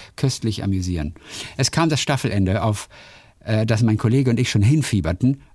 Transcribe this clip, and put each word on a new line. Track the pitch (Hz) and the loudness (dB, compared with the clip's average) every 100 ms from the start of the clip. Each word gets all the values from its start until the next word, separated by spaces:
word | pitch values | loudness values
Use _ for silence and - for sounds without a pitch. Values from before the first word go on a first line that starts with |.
| - - | -14 -4
köstlich | 135 - 113 107 98 | -4 -2 -4 -4 -2
amüsieren. | 95 90 87 76 80 - - - - | -2 -2 -4 -6 -10 -16 -14 -10 -2
Es | 131 | -2
kam | - 165 | 2 0
das | 151 | 0
Staffelende, | - 143 131 101 95 98 | -2 -2 -2 0 0 0
auf, | 110 104 - - - - - _ | 0 -2 -6 -20 -20 -20 -20 _
äh, | - 110 110 | -4 0 2
das | 110 | 2
mein | 117 107 | 2 2
Kollege | 113 127 131 | 2 2 2
und | 117 | 0
ich | 123 | 0
schon | 110 | 2
hinfieberten, | 104 156 135 104 80 87 127 139 - | 4 4 2 0 -2 0 0 0 -6